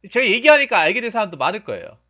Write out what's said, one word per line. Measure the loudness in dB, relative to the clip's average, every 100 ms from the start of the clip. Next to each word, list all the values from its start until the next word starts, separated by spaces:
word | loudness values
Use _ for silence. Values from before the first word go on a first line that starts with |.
| -4
제가 | -2 0
얘기하니까 | 2 4 4 4 0
알게 | 0 -2
된 | -4
사람도 | -6 -6 -4
많을 | -4 -4 -10
거예요. | -12 -12 -20